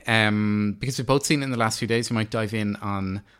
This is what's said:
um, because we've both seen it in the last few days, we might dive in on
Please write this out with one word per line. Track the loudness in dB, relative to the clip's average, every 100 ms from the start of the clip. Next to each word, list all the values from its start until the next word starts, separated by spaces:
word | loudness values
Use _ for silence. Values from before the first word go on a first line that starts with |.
| 0
um, | 4 4 4 2 2 0 -2
because | -6 -4
we've | 2
both | 2 2
seen | 0
it |
in | 0
the | 0
last | 0 0
few | 0
days, | 0 0
we |
might | -2 0
dive | -2 -2
in | -2 -2 -4
on | -4 -4 -4 -6 -8 _